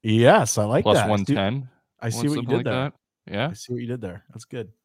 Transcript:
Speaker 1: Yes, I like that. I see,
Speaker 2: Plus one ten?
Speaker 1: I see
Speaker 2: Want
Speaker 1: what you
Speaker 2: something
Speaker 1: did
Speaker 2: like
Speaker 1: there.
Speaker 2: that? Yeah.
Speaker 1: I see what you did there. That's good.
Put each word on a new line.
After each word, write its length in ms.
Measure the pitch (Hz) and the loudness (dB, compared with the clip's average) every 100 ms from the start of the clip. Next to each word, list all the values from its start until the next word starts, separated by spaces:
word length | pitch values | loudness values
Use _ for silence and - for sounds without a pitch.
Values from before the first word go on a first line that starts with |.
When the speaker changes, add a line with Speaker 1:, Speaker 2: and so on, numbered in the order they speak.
Speaker 1:
Yes, 560 | 113 110 120 208 123 - | 2 6 6 6 4 -2
I 60 | |
like 220 | 104 135 - | 0 2 4
that. 40 | |
I 20 | |
see, 60 | 202 | 4
Speaker 2:
Plus 100 | 104 | 4
one 160 | 104 98 | 0 0
ten? 440 | 139 98 131 131 _ _ _ | 0 0 -4 -10 _ _ _
Speaker 1:
I 80 | 117 | -8
see 60 | 113 | -4
Speaker 2:
Want 100 | 147 | -2
Speaker 1:
what 0 | |
you 60 | 147 | -2
Speaker 2:
something 100 | 120 | -2
Speaker 1:
did 60 | 120 | -2
Speaker 2:
like 80 | 127 | -2
Speaker 1:
there. 80 | |
Speaker 2:
that? 200 | 127 139 _ _ _ - | -4 -6 _ _ _ -10
Yeah. 200 | 101 139 | -6 -6
Speaker 1:
I 40 | |
see 200 | - - | -6 -10
what 80 | 123 | -10
you 60 | 120 | -8
did 120 | 123 | -8
there. 240 | 101 90 _ | -10 -14 _
That's 160 | 113 - | -20 -14
good. 260 | 131 110 _ | -14 -14 _